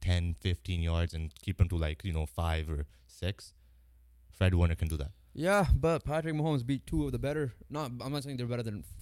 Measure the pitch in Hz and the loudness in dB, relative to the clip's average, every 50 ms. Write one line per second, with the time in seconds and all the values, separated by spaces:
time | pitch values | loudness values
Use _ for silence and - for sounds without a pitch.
0 | - 90 90 87 87 87 82 - - 95 85 - - - 90 85 82 85 85 82 | 0 2 2 2 2 0 -2 -2 -2 -2 -2 -2 -2 -4 -2 0 0 0 2 0
1 | 85 82 - 80 80 76 - - - 101 92 - 90 87 92 82 80 76 73 - | 0 -2 -2 -6 -8 -8 -10 -8 -6 -6 2 2 2 2 4 0 0 0 -2 -4
2 | - 98 80 80 78 - - - 85 82 80 80 78 80 78 73 71 - - - | -4 -4 -2 -2 -2 -4 -4 -2 0 0 0 0 -2 -2 -4 -4 -6 -8 -10 -20
3 | _ - - - 87 90 101 - - - - - - - - - - - - - | _ -20 -12 -6 -6 -6 -6 -6 -12 -20 -20 -20 -20 -20 -20 -20 -20 -20 -20 -20
4 | - - - - - - - - 95 92 92 85 87 82 82 - 85 78 80 73 | -20 -20 -20 -20 -20 -20 -2 2 4 4 6 6 4 4 4 0 -2 -2 -2 -4
5 | 69 69 - - - _ _ - 156 185 202 202 180 127 - 135 139 165 165 147 | -4 -6 -8 -14 -20 _ _ -2 2 4 4 4 6 6 4 4 4 2 2 2
6 | - 135 151 160 156 165 151 151 151 160 151 131 117 127 139 - - - 165 160 | 0 -2 -2 -2 -2 -2 -2 0 2 2 2 0 0 0 -2 -4 -4 -2 -2 -2
7 | 147 139 127 120 123 139 151 156 147 123 - - - - 139 151 151 120 123 120 | 0 0 -2 -2 -2 -2 -2 -2 -2 -4 -6 -10 -16 -10 -8 -6 -6 -6 -8 -8
8 | 110 131 147 147 135 143 135 123 123 117 120 120 113 113 104 92 - - - - | -6 -6 -4 -4 -6 -6 -6 -6 -4 -4 -4 -4 -4 -6 -8 -8 -10 -14 -16 -14